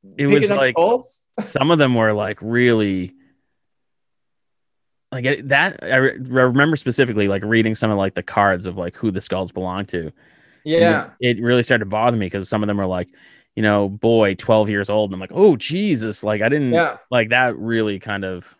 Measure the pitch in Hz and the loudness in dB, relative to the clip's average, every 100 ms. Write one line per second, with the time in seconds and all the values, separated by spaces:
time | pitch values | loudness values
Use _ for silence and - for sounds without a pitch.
0 | - - 143 139 208 202 135 127 180 247 | -20 -4 2 4 4 2 2 2 0 0
1 | - - _ - 214 139 143 165 135 120 | -4 -20 _ -12 -8 -2 2 4 4 4
2 | 110 104 104 104 110 117 123 113 104 95 | 2 0 -4 -8 -4 0 2 2 0 -2
3 | 90 _ _ _ _ _ _ _ _ _ | -6 _ _ _ _ _ _ _ _ _
4 | _ _ _ _ _ _ _ _ _ _ | _ _ _ _ _ _ _ _ _ _
5 | _ 131 123 139 135 139 180 - - 131 | _ -6 -4 -4 -2 0 0 -4 -2 0
6 | 131 - 127 127 127 127 147 156 - 117 | 0 -2 -4 2 4 4 2 0 -2 0
7 | 127 107 101 98 104 113 110 107 110 104 | 0 2 0 0 0 2 2 0 0 0
8 | 95 - - - 101 90 95 90 87 - | -2 -4 -4 2 2 2 -4 -8 -10 -4
9 | 113 95 - 95 95 - 92 92 101 87 | -4 -4 -6 -6 -6 -8 -8 -6 -6 -8
10 | 80 - _ _ _ _ 151 165 170 160 | -8 -14 _ _ _ _ -2 2 4 2
11 | - _ 123 117 120 123 117 120 101 107 | -4 _ -2 0 2 2 4 0 0 0
12 | 120 117 92 101 92 107 104 101 95 92 | 0 0 -2 -6 -4 -2 -2 -2 -2 -4
13 | 87 _ - _ _ - 107 104 101 101 | -6 _ -20 _ _ -2 2 2 0 -2
14 | 113 117 104 95 - 110 107 101 98 104 | 2 4 2 0 2 2 2 -2 -2 -2
15 | 104 98 95 - 208 135 - 170 208 139 | -2 -6 -8 2 4 4 -2 -4 -2 -2
16 | 110 104 104 107 110 147 135 160 160 - | -2 -4 -4 0 0 0 0 0 0 -4
17 | _ 123 110 120 127 107 110 113 107 98 | _ -2 0 2 0 -2 -4 -2 -2 -4
18 | 107 101 95 90 - _ | -8 -8 -6 -10 -14 _